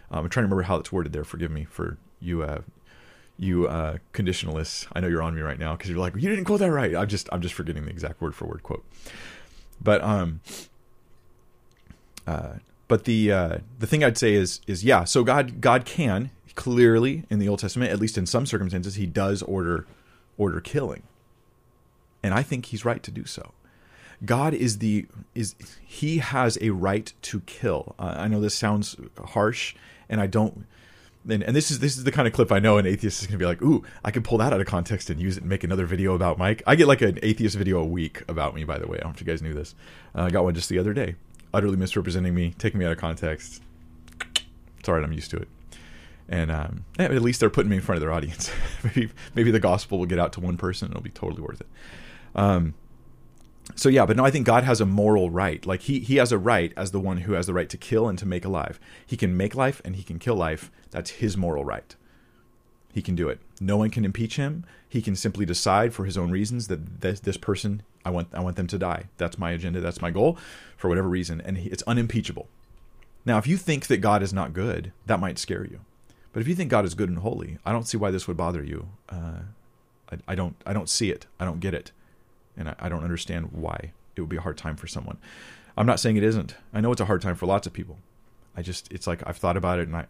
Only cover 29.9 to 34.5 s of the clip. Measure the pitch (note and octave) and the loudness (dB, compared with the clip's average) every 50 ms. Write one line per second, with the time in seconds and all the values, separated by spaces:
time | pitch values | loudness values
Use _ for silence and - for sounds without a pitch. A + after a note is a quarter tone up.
29.9 | - - - - A2 G#2+ G2+ F#2+ G#2 A2 A2 G#2 - G2+ - - _ - - - | -20 -20 -8 -4 0 0 0 2 2 2 2 2 0 -6 -16 -18 _ -20 -20 -20
30.9 | - - - - _ _ - - A2 G2+ - - B2+ D3+ D3 - D3 A#2+ C3+ C#3+ | -20 -20 -20 -20 _ _ -4 -2 -2 0 0 2 2 2 2 0 0 0 0 -2
31.9 | B2+ B2+ B2+ - - D3 B2 A2 - - A#2 - G#2 G2 G#2 A2 G#2 G#2 F#2+ F#2 | 0 0 -2 0 2 4 2 4 4 4 4 6 6 6 6 6 6 6 6 4
32.9 | G2 G2 - G2+ - - G2+ F#2+ G#2 F2 F2+ F2 F2 - A2+ D3+ D3 - - - | 2 0 0 -2 -2 -4 -4 -4 -2 0 0 0 2 2 4 4 4 4 2 -4
33.9 | - - - G#2 G2 A#2+ G#2+ - A#2 G#2+ A#2 C#3 | -12 -8 -4 -2 -2 -2 0 2 2 2 4 4